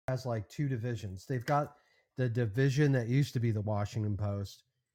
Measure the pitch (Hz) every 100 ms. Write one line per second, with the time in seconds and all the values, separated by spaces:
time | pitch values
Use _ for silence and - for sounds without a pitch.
0 | - 131 123 113 104 - 143 123 120 110
1 | 101 95 - 127 117 143 143 - _ _
2 | _ - 127 113 117 107 139 135 147 135
3 | 113 131 143 127 117 107 104 104 101 113
4 | 107 98 104 101 101 - _ _ _